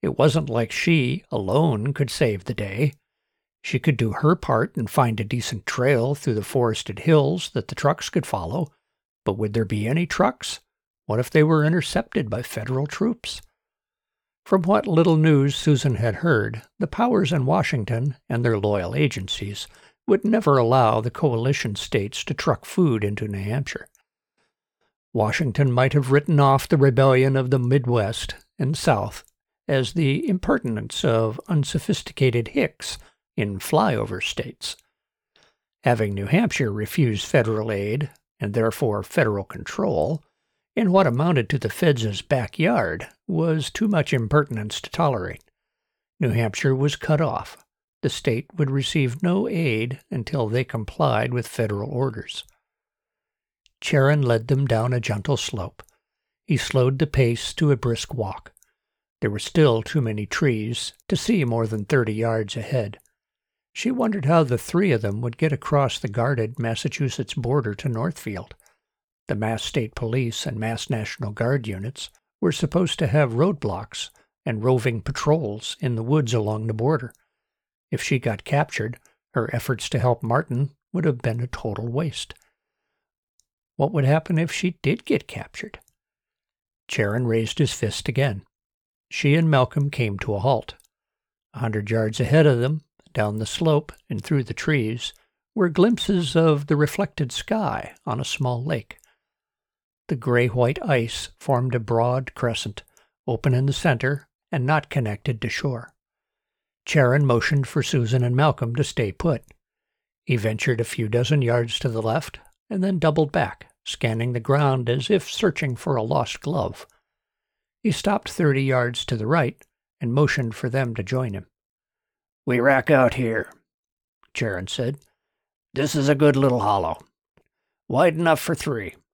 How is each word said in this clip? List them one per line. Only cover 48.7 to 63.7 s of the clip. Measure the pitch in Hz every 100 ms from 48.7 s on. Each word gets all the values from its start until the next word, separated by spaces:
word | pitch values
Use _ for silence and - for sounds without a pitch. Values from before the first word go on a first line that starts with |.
receive | 135 131 170 131 127
no | 180 185 220
aid | 185 160 110 120 131 _
until | - 110 147 110
they | 117
complied | 131 113 107 - 151 110 120
with | 123 113
federal | - 110 104 104
orders. | 123 131 110 - - - _ _ _ _ _ _ _ _ _ _ _ _ _
Charon | - 147 135 151
led | 131 117 117
them | 135 139
down | 113 117
a | 123
gentle | 113 104 98 135
slope. | - 113 85 _ - _ _ _ _ _ _
He | 147
slowed | - 135 127 135
the | 147
pace | - 123 117 - -
to | 151
a | 139
brisk | 123 113 -
walk. | 135 101 - - _ _ _ _ _ _ _
There | 107
were | 101
still | - - 151 113
too | 110 156
many | 117 107 104
trees | - 147 113 107 120 - - _
to | 185
see | - 226 131
more | 117 113
than | 107 101
thirty | 143 113
yards | 107 117 113 104 -
ahead. | 113 135 104 - _ _ _ _ _ _ _